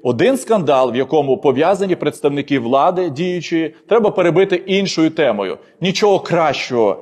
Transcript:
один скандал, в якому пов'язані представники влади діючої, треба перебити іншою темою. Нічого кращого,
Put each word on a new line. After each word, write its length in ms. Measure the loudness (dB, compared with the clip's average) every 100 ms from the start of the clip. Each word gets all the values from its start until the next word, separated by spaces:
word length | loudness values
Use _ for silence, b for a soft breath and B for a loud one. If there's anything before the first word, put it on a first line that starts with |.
один 340 | -4 0 2 0
скандал, 560 | 0 0 2 2 2
в 40 | 0
якому 400 | 0 0 0 0
пов'язані 600 | 2 2 2 0 -2 -2
представники 640 | -4 -2 -2 -2 -2 -2
влади 520 | 0 2 2 0 -4
діючої, 640 | -4 -4 -4 -4 -4 -4 b 0
треба 220 | 0 2
перебити 460 | 0 2 2 2 0
іншою 540 | -2 -2 -2 0 0
темою. 480 | 2 0 0 -4 -8 b b
Нічого 380 | -4 0 2 2
кращого, 800 | 0 0 0 -2 -2 0 0 0